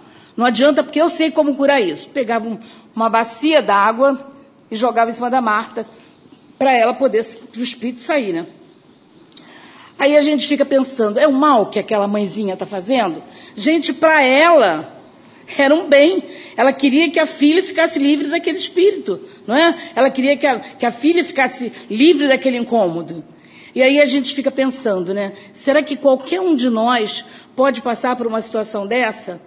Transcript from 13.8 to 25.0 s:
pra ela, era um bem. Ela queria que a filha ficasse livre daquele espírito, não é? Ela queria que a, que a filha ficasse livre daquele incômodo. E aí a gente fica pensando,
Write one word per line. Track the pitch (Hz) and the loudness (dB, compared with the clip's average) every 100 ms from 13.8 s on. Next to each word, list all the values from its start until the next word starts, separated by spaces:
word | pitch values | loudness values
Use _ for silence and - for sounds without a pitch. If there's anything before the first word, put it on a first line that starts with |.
| 302 | -2
pra | 254 320 311 | 0 2 4
ela, | 262 269 330 320 202 156 175 - - - - - - - | 4 4 4 4 4 0 -8 -18 -20 -20 -20 -20 -8 0
era | 269 | 2
um | 320 349 | 2 4
bem. | 285 302 381 - - - | 4 6 2 -6 -14 -10
Ela | - 254 | 0 0
queria | 269 277 269 330 | 2 2 2 2
que | 330 | 0
a | |
filha | 311 - 294 339 | -2 0 2 2
ficasse | 370 - 330 311 | 0 0 -2 0
livre | 277 294 285 | 0 0 -2
daquele | 330 339 330 | -4 -4 -6
espírito, | - 359 392 370 220 175 - - - | -4 2 2 2 -6 -8 -10 -14 -2
não | 262 | 2
é? | 339 339 - | 2 0 -6
Ela | - 262 | 0 0
queria | 262 262 285 | 0 0 0
que | 285 | 0
a, | 240 | -2
que | - - | -6 -6
a | 240 | -6
filha | 233 294 349 | -2 0 0
ficasse | - - 254 - 240 - - | 0 -2 -2 -4 -10 -10 -6
livre | 214 302 294 285 | 2 4 4 2
daquele | 262 262 247 | 2 0 -2
incômodo. | 233 233 185 165 160 170 - - - - - | 0 0 0 -2 -8 -14 -16 -20 -20 -20 -6
E | 240 | 0
aí | 262 285 | 4 4
a | 285 | 4
gente | 277 254 | 2 -4
fica | - - | -4 -4
pensando, | - 269 254 - 190 | -2 -4 -2 -4 -2